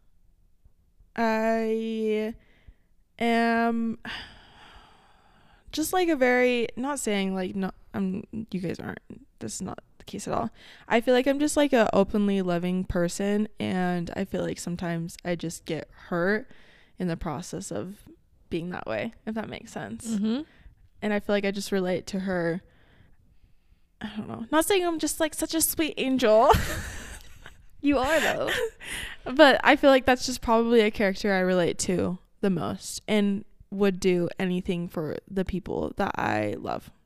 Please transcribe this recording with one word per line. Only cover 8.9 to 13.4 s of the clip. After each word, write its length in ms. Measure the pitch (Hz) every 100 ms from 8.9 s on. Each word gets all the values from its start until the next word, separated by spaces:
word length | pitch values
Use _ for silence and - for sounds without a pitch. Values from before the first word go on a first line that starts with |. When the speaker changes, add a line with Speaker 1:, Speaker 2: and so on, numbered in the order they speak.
| - - - - _
Speaker 1:
this 160 | 113 -
is 60 |
not 180 | 190 - - -
the 60 |
case 240 | - 202 -
at 60 |
all. 160 | - 226 - - - -
I 120 | 226
feel 140 | 240
like 120 | 247 262
I'm 140 | 277
just, 160 | 302 -
like, 160 | 294
a 180 | 247 220
openly 480 | - 196 214 202 196
loving 420 | 180 175 175 185
person, 640 | 185 180 170 - 202 208